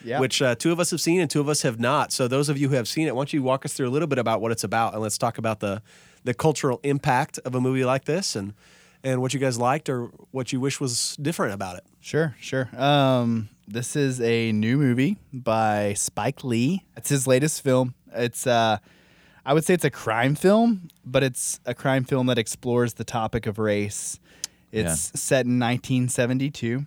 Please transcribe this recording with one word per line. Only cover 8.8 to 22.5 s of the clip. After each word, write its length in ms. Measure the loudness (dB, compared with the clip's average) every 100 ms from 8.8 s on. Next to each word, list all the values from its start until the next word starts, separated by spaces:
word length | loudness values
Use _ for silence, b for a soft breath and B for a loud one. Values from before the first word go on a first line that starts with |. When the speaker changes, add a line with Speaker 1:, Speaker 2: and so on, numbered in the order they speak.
| b b
Speaker 2:
and 180 | -4 -2
what 100 | -2
you 60 | 0
guys 180 | -2 0
liked 320 | 0 0 -2
or 180 | -6 -6 -14 -10
what 200 | -8 -4
you 60 | -2
wish 220 | -2 -2
was 360 | -4 -2 -4 -4
different 320 | -4 -2 -2
about 220 | -4 -6 -8
it. 80 | -14 _
Speaker 1:
Sure, 340 | -4 -2 -2 -4
sure. 280 | -6 -4 -4 -2
Um, 720 | 2 4 4 2 2 -2 -4 _ -10
this 260 | -8 -4
is 260 | -2 -2 0
a 300 | 2 2 2
new 260 | 2 2 2
movie 420 | 4 4 2 -2 -8
by 640 | -6 0 2 2 2 0
Spike 480 | -2 -4 -2 -4 -4
Lee. 400 | -2 2 2 0 -6 -10
It's 120 | -2
his 160 | 0
latest 380 | 4 4 2 0
film. 320 | 2 2 2 -4 -10
It's, 320 | -4 -4 -2
uh, 340 | 2 4 4 2 b b b b b b 0
I 80 |
would 100 | 2
say 80 | 4
it's 100 | 2
a 60 | 2
crime 440 | -2 -2 2 2
film, 540 | 4 4 6 4 0 -6 -18 -2
but 160 | 2
it's 380 | 2 0 -6 -6
a 100 | -6
crime 280 | -2 0 0
film 240 | 2 0 2
that 120 | 2
explores 560 | -2